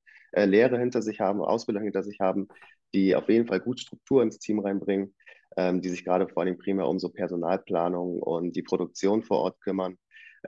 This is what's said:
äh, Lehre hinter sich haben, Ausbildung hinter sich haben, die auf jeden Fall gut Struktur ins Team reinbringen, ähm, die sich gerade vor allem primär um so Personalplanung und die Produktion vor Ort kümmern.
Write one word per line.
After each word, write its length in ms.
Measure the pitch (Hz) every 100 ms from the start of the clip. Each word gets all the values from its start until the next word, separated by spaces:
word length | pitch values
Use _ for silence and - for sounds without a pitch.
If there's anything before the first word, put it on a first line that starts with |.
| _ - _
äh, 140 | -
Lehre 340 | 101 101 127 123
hinter 240 | 123 123
sich 160 | 107 107
haben, 220 | 98 101
Ausbildung 420 | - 113 - 104
hinter 220 | 104 98
sich 160 | 101 -
haben, 260 | 95 98 95 - - _ _
die 220 | 98 98 -
auf 120 | -
jeden 200 | 113 117
Fall 100 | 95
gut 220 | 120 127
Struktur 420 | - - _ 135
ins 160 | 113 -
Team 220 | - 107
reinbringen, 520 | 98 98 104 98 98 _ - - _ -
ähm, 240 | 90 90
die 80 | 90
sich 160 | 87
gerade 240 | 92 90 92
vor 160 | -
allem 140 | 90 87
primär 280 | - 98 73
um 140 | 92
so 80 | 90
Personalplanung 1120 | - 87 87 85 95 - 85 85 90 90 87
und 320 | - 85 87
die 80 | 90
Produktion 600 | - 90 87 - 98 110
vor 140 | 113 104
Ort 200 | 90 -
kümmern. 340 | - 95 92 90 _ - - -